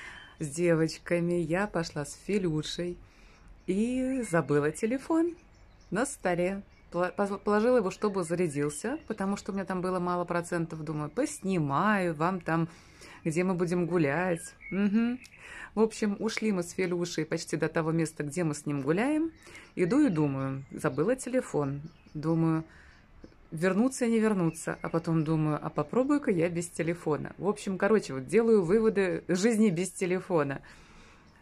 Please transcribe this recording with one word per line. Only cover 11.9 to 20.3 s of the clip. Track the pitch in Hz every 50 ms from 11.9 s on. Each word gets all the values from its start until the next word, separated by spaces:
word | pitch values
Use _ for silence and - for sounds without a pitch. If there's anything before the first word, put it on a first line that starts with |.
| 214 196 180 175 160
вам | 147 160 180 190 175
там, | - - 160 165 165 165 - - - - - - - - - - -
где | 170 147 170 180
мы | 190 190
будем | 165 185 165 180 180 175
гулять. | 160 175 180 156 139 139 165 180 185 165 165 - - - - - -
Мгм. | 175 190 208 202 196 226 233 240 247 247 - - - - - - - - - - -
В | 202
общем, | 220 220 - - 220 208 202 -
ушли | 190 220 - - 220 220
мы | 202 180 170
с | 170 -
Филюшей | - 190 175 180 175 175 170 - - 151
почти | - 165 165 - - -
до | 151 160 156
того | - 170 156 160 160
места, | 165 160 151 - - 151
где | 147 139 180 175
мы | 156 143
с | - -
ним | 151 143 143
гуляем. | 131 139 165 190 233 285 311 302 330 330 - - - - - - - - -
Иду | 175 180 170 226 294 302
и | 262
думаю, | 175 151 151 143